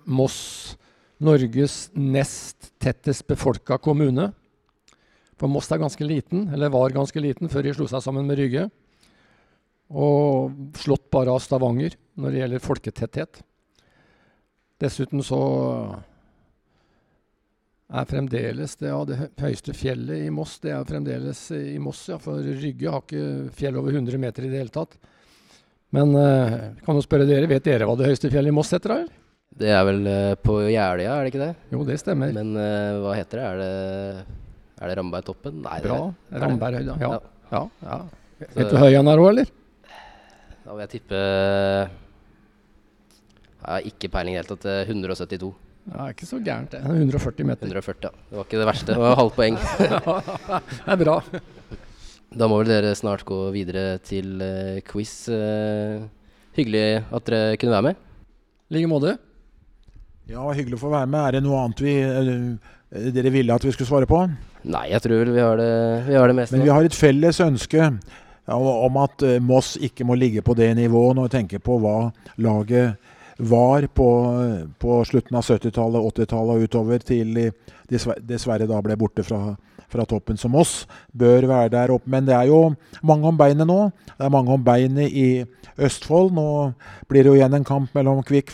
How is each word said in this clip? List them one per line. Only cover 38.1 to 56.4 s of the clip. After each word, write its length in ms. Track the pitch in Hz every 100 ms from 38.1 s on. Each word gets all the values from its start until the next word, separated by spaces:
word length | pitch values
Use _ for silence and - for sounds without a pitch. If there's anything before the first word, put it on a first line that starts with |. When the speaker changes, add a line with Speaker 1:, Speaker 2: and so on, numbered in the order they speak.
| - _ - 156
Speaker 2:
Så 60 | -
Speaker 1:
Vet 140 | 104
du 60 | 127
høyden 320 | 139 139 147
er 80 | 151
også, 140 | 185
eller? 160 | 233 277 _ _ _ _ - - - - _ _ - 101
Speaker 2:
Da 80 |
vil 80 | 104
jeg 80 | 101
tippe, 300 | 117 - 98 98 95 98 98 98 98 92 87 - _ _ _ _ _ _ _ _ _ _ _ _ _ _ _
jeg 20 |
har 160 | - 92
ikke 300 | 107 - 95
peiling 240 | 95 90 92
helt, 140 | -
at 100 | 95
det 140 | 101
er 180 | 98 98
hundre 180 | 104 92
og 60 | 92
syttito. 380 | 87 95 95 95 - _ 208
Speaker 1:
Ja, 200 | 151 139
ikke 140 | 110 170
så 180 | 254
gærent 260 | 202 117 139
det. 120 | 131
Hundre 320 | 135 165 139
og 80 | -
førti 220 | 123 - 143
meter. 180 | -
Speaker 2:
Hundre 140 | 101 95
og 60 |
førti, 180 | 101 -
ja. 80 | 101 - -
Det 80 | 104
var 80 |
ikke 160 | 95 110
det 60 | 107
verste. 200 | 104 -
Det 60 | 117
var 180 | 120 127
halvt 200 | 113 -
poeng. 200 | 113 110
Speaker 1:
<laughs> 1300 | 104 - 196 202 165 185 180 185 - 185 - 123 -
Det 60 |
er 40 | 190
bra. 240 | 151 165 - 180 - - - - - - - - _ 117
Speaker 2:
Da 120 | 113
må 100 | 107
vel 160 | 110
dere 200 | 107 104
snart 300 | 101 107 101
gå 140 | - 95 98
videre 480 | 101 90 95 95 92
til, 400 | - 98 95 95
eh, 380 | - 95 95 98
quiz. 460 | - 104 107 - -
Eh, 720 | 110 107 107 107 107 107 107 107 _ _ _